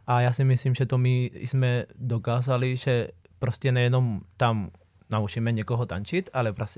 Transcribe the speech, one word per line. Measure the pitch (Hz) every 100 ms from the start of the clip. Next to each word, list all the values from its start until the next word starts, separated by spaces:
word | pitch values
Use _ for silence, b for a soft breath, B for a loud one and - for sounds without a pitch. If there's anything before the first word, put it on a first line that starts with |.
| -
A | 123
já | 123
si | 120
myslím, | 131 127 131 123
že | 127
to | 127
my | 127 127 123
jsme | - 127 135 123 123 - -
dokázali, | 127 117 120 120 123 127 127 127
že | - 120 - - _ -
prostě | 117 - 135
nejenom | 123 123 127 123 104 - -
tam | 120 110 90 - _ _ -
naučíme | 110 104 120 113
někoho | 113 104 117 120
tančit, | 90 104 170 190
ale | 131 117
pras-, | 95 107